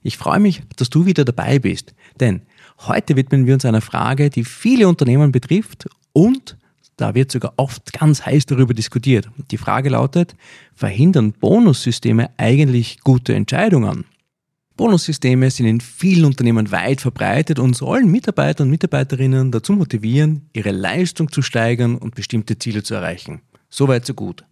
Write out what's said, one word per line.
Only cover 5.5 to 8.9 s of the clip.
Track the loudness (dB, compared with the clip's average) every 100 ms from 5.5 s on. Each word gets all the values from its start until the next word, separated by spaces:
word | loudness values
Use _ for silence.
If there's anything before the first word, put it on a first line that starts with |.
| -2 -2 -14 -20 _ _
und | 2 4 2 -6 -20 _ _ _ _
da | -2
wird | 0 0
sogar | -2 -6 -4
oft | -4 -6 -16
ganz | -2 0 2 2
heiß | 0 0
darüber | 0 2
diskutiert. | 0 -4